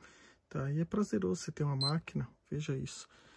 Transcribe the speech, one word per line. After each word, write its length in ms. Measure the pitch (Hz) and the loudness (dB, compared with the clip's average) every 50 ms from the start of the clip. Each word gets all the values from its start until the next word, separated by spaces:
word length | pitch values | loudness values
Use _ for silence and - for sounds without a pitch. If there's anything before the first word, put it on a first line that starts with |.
| - - - - - - - _ _ - | -20 -20 -20 -20 -20 -20 -20 _ _ -8
Tá? 240 | - 151 135 139 | -4 -2 -2 0
E 80 | 143 156 | 2 2
é 60 | 170 | 0
prazeroso 560 | 165 - 202 208 - - 208 185 185 185 175 | 2 2 0 2 2 2 2 2 2 0 0
você 100 | - - | -2 -6
ter 120 | 151 - 151 | -2 0 2
uma 120 | 143 139 | 2 2
máquina, 520 | 131 139 139 151 165 - - - 156 131 - - _ _ - | 2 2 2 2 2 0 -2 -4 -4 -4 -4 -6 _ _ -6
veja 280 | - 147 151 - 139 135 | -4 -4 0 0 -2 -2
isso. 320 | 139 139 - - - - - - - - - | -2 -4 -8 -10 -16 -18 -20 -20 -20 -20 -20